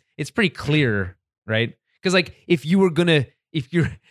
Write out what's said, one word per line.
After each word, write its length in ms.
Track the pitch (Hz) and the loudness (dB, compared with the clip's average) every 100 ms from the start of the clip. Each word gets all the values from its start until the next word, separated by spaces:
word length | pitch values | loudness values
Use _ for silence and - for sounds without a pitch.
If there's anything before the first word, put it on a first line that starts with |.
| _ - | _ -12
it's 120 | 151 | -8
pretty 180 | - 196 | -2 -2
clear, 680 | - 135 156 127 104 92 - _ _ - | -2 -2 0 0 0 -4 -10 _ _ -4
right? 280 | 110 117 - _ _ | -2 -2 -6 _ _
'Cause, 100 | 190 | 0
like, 220 | 185 165 - - | 0 0 -6 -2
if 180 | 170 151 | -2 2
you 140 | 190 | 2
were 100 | 190 | 2
gonna, 360 | 156 175 151 123 _ _ | 2 2 2 0 _ _
if 220 | 160 - | -8 -4
you're, 180 | 175 135 - _ | -2 -2 -4 _